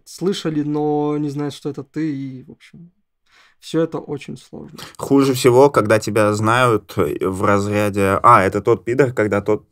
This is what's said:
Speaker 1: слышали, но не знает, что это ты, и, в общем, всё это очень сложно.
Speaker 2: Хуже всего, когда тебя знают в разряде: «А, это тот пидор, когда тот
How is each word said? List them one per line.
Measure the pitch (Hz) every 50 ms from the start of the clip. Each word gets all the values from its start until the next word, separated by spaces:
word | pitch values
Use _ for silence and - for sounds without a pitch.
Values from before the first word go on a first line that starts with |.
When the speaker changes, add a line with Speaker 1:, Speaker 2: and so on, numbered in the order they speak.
| _
Speaker 1:
слышали, | - - - - 190 202 - - 170 156 147
но | 147 147 147 151 151 151 147 147 147 147 151
не | 147 151 147
знает, | 139 143 147 143 139
что | - - 151
это | 139 - 139
ты, | - - 156 156 160 143
и, | 135 139 135 131 127 135
в | 151
общем, | - - - - - 175 170 175 _ _ _ _ _ _ _ _ _ _ _ _ _ _
всё | - - - 160
это | 165 160 160
очень | 156 - - 151 139 - - -
сложно. | 139 - _ - 156 156 147 - - - - -
Speaker 2:
Хуже | - - - 139 139 139 139 131
всего, | 127 - 131 120 123 139 139
когда | 139 127 107 107 110
тебя | 110 - - 104 113 107 104 107
знают | 107 110 107 117 123 127 123 110 104 - - -
в | 104 87 71 - - - 92 95 92 101
разряде: | 98 101 101 101 104 104 104 104 104 98 101 98 95 98 -
«А, | - 117 120 107 95
это | 98 92 104
тот | 95 - 117 - -
пидор, | - 120 139 147 123
когда | 123 - 107 104 98 101
тот | 98 - 107 107 - _